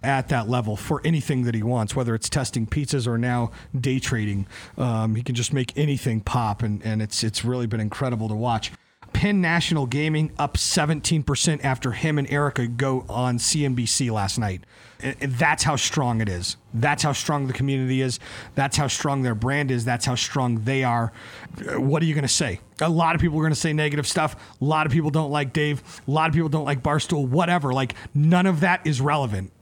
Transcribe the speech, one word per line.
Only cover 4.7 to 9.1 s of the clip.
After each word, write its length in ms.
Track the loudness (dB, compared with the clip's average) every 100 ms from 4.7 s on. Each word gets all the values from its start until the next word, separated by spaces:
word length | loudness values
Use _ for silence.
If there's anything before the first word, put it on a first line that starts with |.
| -4
Um, 380 | 0 0 0 0
he 80 |
can 100 | -2
just 180 | -2 0
make 240 | -2 -2 0
anything 440 | 0 0 0 -2
pop, 420 | 0 0 0 -2
and, 180 | -2 -2 -2
and 160 | -2
it's, 220 | -2 -2
it's 200 | -2 -2
really 220 | -2 -2 -2
been 140 | -2
incredible 480 | -4 -2 -2 -2 -2
to 80 | -2
watch. 340 | 0 0 -2 -12 _ _ -4